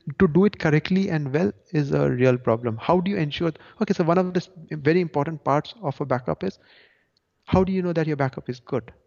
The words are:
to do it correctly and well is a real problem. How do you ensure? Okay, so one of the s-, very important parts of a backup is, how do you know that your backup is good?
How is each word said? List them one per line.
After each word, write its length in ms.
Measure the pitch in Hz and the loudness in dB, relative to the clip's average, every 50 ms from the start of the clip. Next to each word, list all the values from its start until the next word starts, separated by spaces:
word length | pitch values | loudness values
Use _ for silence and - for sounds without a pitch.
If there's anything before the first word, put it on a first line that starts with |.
| - - 143 - | -4 -6 0 2
to 100 | 196 180 | 2 4
do 160 | 143 175 196 | 4 4 4
it 140 | 208 - - | 2 2 0
correctly 500 | - 165 147 156 - - 185 185 196 - | 0 2 2 2 2 2 0 0 0 0
and 240 | 170 156 147 135 131 | -2 -2 -2 -2 -2
well 200 | 151 180 208 202 _ _ _ - | 0 0 -2 -4 _ _ _ -2
is 200 | 151 147 139 147 | -2 -2 0 0
a 180 | 143 147 143 | 0 2 2
real 260 | 131 123 127 127 127 | 2 2 4 4 2
problem. 400 | 123 123 131 113 117 123 120 113 | 2 2 0 0 0 0 -4 -6
How 240 | 113 - - 165 185 | -2 0 2 2 2
do 100 | 175 190 | 2 0
you 60 | 202 | -2
ensure? 340 | 202 160 147 143 - 170 165 160 - - - - - | -2 -2 -4 -4 -4 -4 -4 -4 -6 -12 -14 -8 -4
Okay, 140 | 220 - 196 | -2 -2 0
so 100 | - 180 | 0 2
one 140 | 160 170 185 | 2 2 2
of 160 | 185 180 180 | 2 0 -2
the 60 | 180 | -4
s-, 100 | - - - - 160 - 160 | -6 -6 -12 -20 -16 -12 -10
very 280 | 156 139 143 165 180 | -4 0 2 2 2
important 420 | 180 160 - 147 143 156 160 151 - | 2 0 -2 -2 -2 -2 -4 -6 -2
parts 320 | 143 135 147 151 - - - 202 | 0 0 0 0 -4 -10 -10 -8
of 160 | 147 135 - | -6 -6 -4
a 60 | 147 | -4
backup 400 | 135 131 123 127 - 156 - - | -2 -2 -2 -2 -4 -6 -4 -4
is, 140 | 190 - - _ _ _ _ _ _ _ _ _ _ _ _ _ _ _ _ _ | -8 -8 -10 _ _ _ _ _ _ _ _ _ _ _ _ _ _ _ _ _
how 180 | - - 180 190 | 0 2 2 2
do 80 | 185 190 | 2 0
you 80 | 185 | -2
know 140 | 180 180 170 | -2 -2 0
that 120 | 165 156 | -2 0
your 100 | 156 151 | 0 0
backup 340 | 135 139 131 - - - - | 0 -2 -2 -4 -6 -10 -10
is 100 | 123 123 | -10 -12
good? 320 | - - - 123 113 - - _ _ | -8 -6 -6 -6 -6 -8 -16 _ _